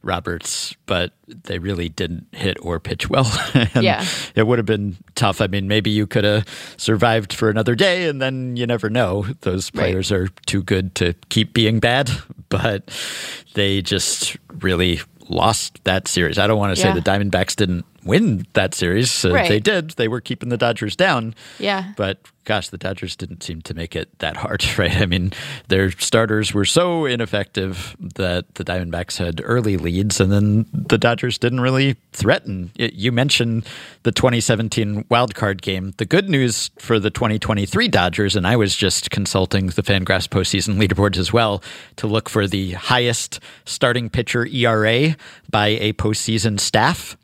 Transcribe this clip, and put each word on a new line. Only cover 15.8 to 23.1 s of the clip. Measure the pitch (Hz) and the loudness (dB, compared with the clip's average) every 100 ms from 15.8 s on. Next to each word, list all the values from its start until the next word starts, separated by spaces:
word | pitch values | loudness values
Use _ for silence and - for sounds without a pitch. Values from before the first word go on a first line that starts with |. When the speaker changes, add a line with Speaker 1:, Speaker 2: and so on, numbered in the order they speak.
| - | 0
Speaker 1:
that | 95 - | 0 0
series. | - 85 87 | 0 0 2
I | 101 | 2
don't | 110 | 2
wanna | 101 92 | 2 2
say | - | 2
Speaker 2:
Yeah. | 92 | 2
Speaker 1:
the | |
Diamondbacks | 90 98 101 92 95 - | 2 0 2 0 0 0
didn't | 95 87 - _ 87 | 0 -2 -6 _ 0
win | 139 220 101 - | 2 2 0 -2
that | - 95 - | 0 0 0
series. | 90 95 123 - | 0 2 0 0
Uh, | 92 | 2
Speaker 2:
Right. | 262 180 | 2 2
Speaker 1:
they | 107 | 2
did. | 107 196 156 | 2 0 -2
They | - 113 | -4 -2
were | 120 | -2
keeping | - 123 123 | -6 -8 -4
the | 120 | 0
Dodgers | 120 110 107 - | 0 0 -4 0
down. | 185 135 113 113 - - | 2 2 -2 -10 -18 -6
Speaker 2:
Yeah. | 202 196 190 202 | -4 -2 -4 -4
Speaker 1:
But | 98 98 - _ | -4 -4 -12 _
gosh, | - 107 - | -2 -2 -2
the | 92 | -8
Dodgers | 92 95 90 | -8 -8 -10